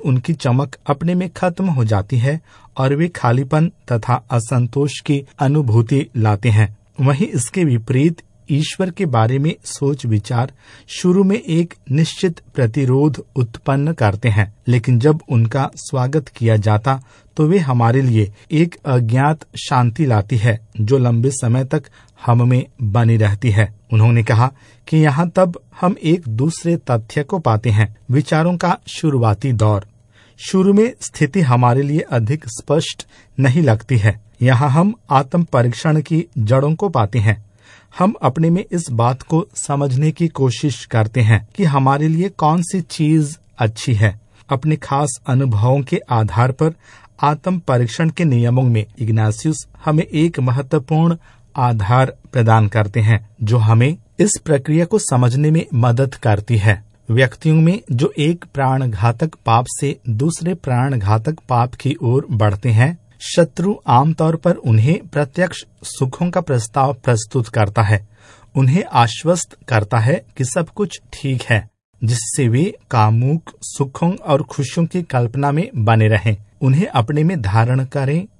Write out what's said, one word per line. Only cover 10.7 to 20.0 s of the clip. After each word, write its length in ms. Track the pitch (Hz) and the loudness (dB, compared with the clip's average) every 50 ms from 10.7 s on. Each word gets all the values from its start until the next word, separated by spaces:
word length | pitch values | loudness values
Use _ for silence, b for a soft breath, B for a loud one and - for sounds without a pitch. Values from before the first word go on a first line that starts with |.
| B B B B | B B B B
शुरू 360 | - - - 180 180 196 196 | -12 -2 0 2 2 4 2
में 180 | 190 196 240 - | 2 0 -2 -2
एक 320 | - 160 165 175 170 - - _ - | -2 -2 0 -2 -2 -6 -14 _ -4
निश्चित 500 | 127 151 160 - - - - 185 170 - - - _ | 0 0 0 -2 -2 -4 -4 -4 -4 -6 -12 -10 _
प्रतिरोध 720 | - 127 110 113 147 139 127 127 135 147 156 131 - - - _ | -2 -2 -2 0 -2 0 0 2 2 2 0 0 -4 -10 -10 _
उत्पन्न 560 | 135 123 110 - - - 139 135 135 143 156 165 | -4 -4 -4 -6 -8 -4 -2 -2 0 0 -2 -2
करते 360 | - 117 104 98 104 - 120 | 0 0 0 0 0 -2 -2
हैं, 260 | 101 107 98 104 - _ _ - | 0 0 -2 -2 -6 _ _ 0
लेकिन 300 | 120 123 110 127 127 117 | 0 0 2 2 0 2
जब 220 | 120 151 151 160 - - | 4 2 2 0 -2 -2
उनका 420 | 143 113 113 110 - 135 135 - - | 0 0 0 0 0 -2 -4 -4 -6
स्वागत 520 | - - - - 131 123 131 139 160 - - | -12 -12 -8 -4 -4 -4 -2 -2 -4 -4 -6
किया 280 | - - 117 113 110 | -8 -4 0 2 2
जाता 460 | 107 98 110 107 107 117 139 135 135 b b b b b b _ | 2 2 2 0 0 0 0 -2 -2 b b b b b b _
तो 100 | - 151 | 0 0
वे 120 | 151 185 202 | 2 2 2
हमारे 440 | 160 131 127 120 117 117 117 135 135 | 2 0 0 2 2 2 2 2 2
लिए 300 | 127 113 110 104 98 B B B B - | 2 2 2 0 0 B B B B 0
एक 240 | 147 170 170 - - - | 0 0 0 -2 -8 -4
अज्ञात 520 | 151 131 127 120 110 120 127 139 147 160 156 - - - | -2 0 0 0 2 2 2 2 2 0 -2 -6 -14 -16
शांति 500 | - - - 143 127 123 120 110 - | -14 -6 -2 0 2 2 2 0 0